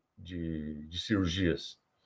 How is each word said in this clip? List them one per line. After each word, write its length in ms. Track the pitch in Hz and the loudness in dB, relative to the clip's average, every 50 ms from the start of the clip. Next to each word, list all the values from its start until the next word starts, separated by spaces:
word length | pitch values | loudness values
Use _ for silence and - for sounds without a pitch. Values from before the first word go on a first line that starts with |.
| _ _ _ | _ _ _
de, 720 | - 90 87 90 85 82 82 80 78 76 76 76 76 76 | -16 -12 -8 -6 -4 -2 -2 -2 -4 -4 -6 -8 -8 -10
de 120 | 78 85 87 | -6 -6 -4
cirurgias. 800 | - - 110 98 92 85 82 95 92 82 - - - - - - _ _ _ _ _ | 2 2 4 4 4 4 2 4 4 4 4 2 -2 -10 -14 -16 _ _ _ _ _